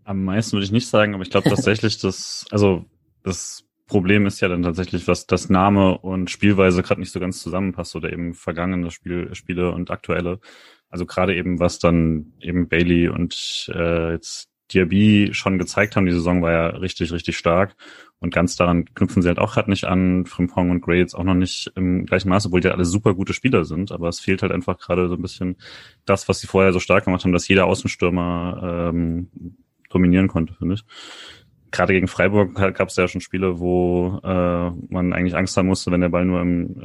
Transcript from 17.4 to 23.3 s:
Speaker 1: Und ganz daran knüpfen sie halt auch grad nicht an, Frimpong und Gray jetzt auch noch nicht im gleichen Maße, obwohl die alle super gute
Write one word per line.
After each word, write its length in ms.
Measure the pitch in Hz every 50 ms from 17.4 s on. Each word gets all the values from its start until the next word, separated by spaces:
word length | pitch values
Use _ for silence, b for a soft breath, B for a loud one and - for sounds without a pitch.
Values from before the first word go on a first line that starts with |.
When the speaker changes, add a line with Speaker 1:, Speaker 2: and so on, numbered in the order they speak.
| - 85 82 90 101 107 - B B B B B B B B -
Speaker 1:
Und 140 | - 90
ganz 240 | - 85 90 90 -
daran 300 | - 90 87 87 85 82 - -
knüpfen 260 | - 98 - - 92
sie 80 | 85 87
halt 100 | 87 -
auch 140 | 104 104
grad 160 | - 120 - 98
nicht 160 | 98 - -
an, 400 | - 92 92 92 92 90 92 87
Frimpong 460 | - - - 90 87 - 95 90 90
und 100 | 90 87
Gray 180 | - 87 85 90
jetzt 160 | 87 - -
auch 100 | - 92
noch 100 | 95 92
nicht 360 | 90 92 90 - - - - -
im 300 | 92 92 90 90 92 90
gleichen 240 | - 92 92 95 95
Maße, 180 | 90 101 104 92
obwohl 140 | 90 90
die 80 | 87 92
alle 160 | - 92 90
super 280 | 85 92 104 - 110 90
gute 200 | 92 95 -